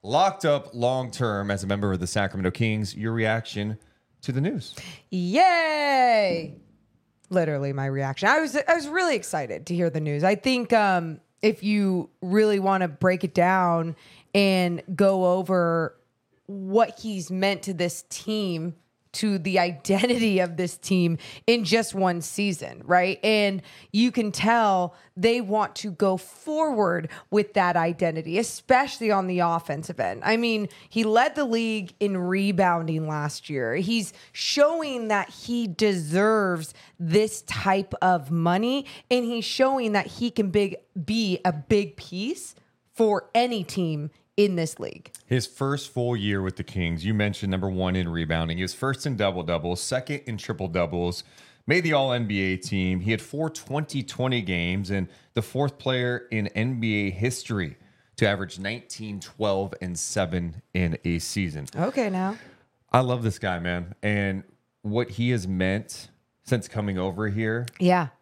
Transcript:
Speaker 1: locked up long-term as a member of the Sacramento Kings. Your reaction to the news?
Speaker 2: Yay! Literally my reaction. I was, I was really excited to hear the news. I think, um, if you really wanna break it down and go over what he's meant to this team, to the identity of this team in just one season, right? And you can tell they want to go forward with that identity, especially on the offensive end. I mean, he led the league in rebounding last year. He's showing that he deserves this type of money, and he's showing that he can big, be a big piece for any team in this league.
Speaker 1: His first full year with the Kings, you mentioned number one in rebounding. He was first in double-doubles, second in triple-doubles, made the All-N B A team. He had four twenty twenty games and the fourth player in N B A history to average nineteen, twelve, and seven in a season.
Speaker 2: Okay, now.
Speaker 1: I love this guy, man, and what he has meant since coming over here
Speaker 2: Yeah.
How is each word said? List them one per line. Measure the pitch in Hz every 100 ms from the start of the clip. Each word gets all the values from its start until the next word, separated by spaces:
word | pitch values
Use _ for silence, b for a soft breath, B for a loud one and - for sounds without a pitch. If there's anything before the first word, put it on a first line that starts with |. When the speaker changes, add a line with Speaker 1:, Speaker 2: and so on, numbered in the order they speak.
| 98
Speaker 1:
locked | 143 190 190
up | 160 143 -
long-term | 120 120 131 123 - 120 101 101
as | 101
a | 95
member | 101 101
of | 92
the | 90
Sacramento | 107 98 98 92
Kings. | - 113 107 101
Your | - 110
reaction | 113 110 113 - 104 107 110 b b b _
to | -
the | 131
news? | 160 247 - - B 160 B
Speaker 2:
Yay! | 185 175 247 370 349 320 302 285 262 247 220 196 170 151 131 _ _ _ _ _ _ _
Literally | 185 160 147 139
my | 135 135
reaction. | 135 135 139 202
I | 302
was, | 311
I | 262 285
was | 339 294
really | 339 359 240
excited | - 160 127 82
to | 160
hear | 175 170
the | 151
news. | 151 147
I | 185
think, | 208 262 247 226
um, | 233 202 180 165 156 _ _
if | 214 220
you | 202 208 196 180 160 _
really | 185 202 214 202
wanna | 190 190 180
break | 139 185 180
it | 190
down | - 175 190 180 170 165 156 B B B
and | 202 196 190 175 175 -
go | 180 196 190 180 185
over | 185 185 170 165 160 _ _ _ _ _
what | - 196 190 208 220 -
he's | 220 196 160
meant | 185 196 190
to | -
this | 180 175 - -
team, | - - 214 196 165 170 160 _ _ _
to | - 214 196
the | 165 185
identity | 175 151 - 190 247 240 226 185
of | 180 165
this | 180 -
team | - 185 170 165 B B -
in | 240
just | 180 226 220
one | 190 185 175
season, | 156 - 202 180 67 62
right? | - 180 180 175
And | 214 214 202 196 B B B
you | 208 247
can | 240 214
tell | - 214 233 214 185 175 b b -
they | 220 233
want | 196 214 196 -
to | 208
go | 170 196 185
forward | - - - 302 311 233 196 175 160 B B
with | 208 202
that | 202 175 175
identity, | 165 175 170 160 160 180
especially | 233 - - 254 277 - 226
on | 196 185
the | 180
offensive | 170 165 - 147 160 170
end. | 98 104
I | - 226
mean, | 233 220 208 B B
he | 226
led | 220 220 285 302
the |
league | 269 226 226 220 180 _
in | 208 185
rebounding | 175 190 196 180 185 170 160 156 156
last | 151 147 - -
year. | 143 117 143
He's | 190 233 185 B B
showing | - - 285 294 330 302 254 220
that | 208 -
he | - - 240 226
deserves | 165 214 185 151 175 208 220 196 170 156 B B B
this | 170 190 214 214
type | - - 196 190 190 -
of | 185 180 135
money, | 165 165 180 233 277 269 B B
and | 247
he's | 233 233
showing | - - 262 269 226
that | 208 -
he | - 240
can | 233 202
big, | 208 196 - _ 185
be | 151 220 214 180
a | 185
big | 151 - 208 196 -
piece | - 180 226 381 - - b b _
for | - 220 202 -
any | 233 247 226
team | 170 190 170 151 147 b b -
in | 208 175
this | 160 -
league. | - - - - _
Speaker 1:
His | 127 -
first | - 135 139 -
full | 127 123 120
year | 101 98
with | 92 -
the |
Kings, | - 95 85 82
you | 92
mentioned | 110 104 92 98
number | 95 95
one | 92 92
in | 92 85
rebounding. | 82 80 82 82 85
He |
was | 92
first | - 131 127 151
in | 113
double-doubles, | 101 90 82 85 85 90
second | - 127 127 143 127
in | 107
triple-doubles, | - 107 92 90 85 87 87 87 b b b b -
made | 170
the | 165
All-N | 147 135 123 110
B | 101
A | 95 92
team. | - 98 92 92
He | 98
had | 110
four | - 143 160
twenty | 160 - 139 151 139
twenty | 113 - 127 123
games | 95 90 85 95 92
and | 98 90 b b
the | -
fourth | 104 127 139 -
player | 135 127 123 120 -
in | 113 101
N | 107 117 123
B | 113 104 101
A |
history | 92 123 127 - 107 80 - b b b -
to | 107
average | 98 95 90
nineteen, | 98 117 - - 110 101
twelve, | - - 107 98 98 -
and | 90 85
seven | - 104 90 90 85 80 _
in | 90 87 80
a | 87 85
season. | - 101 90 76 71 -
Speaker 2:
Okay, | 202 269 220
now. | 185 185 220 B B B _ _
Speaker 1:
I | 123
love | 127 123
this | 110 -
guy, | 101 87
man, | 87 87 87 -
and | 104 104 98 98 - _ _ _
what | 107 110 120
he | 101 120
has | 120 90
meant | 92 92 101 113 - - _ _ _
since | - 123 -
coming | 110 104 92
over | 95 90 107
here | 101 110 113 117 -
Speaker 2:
Yeah. | 180 180 143 _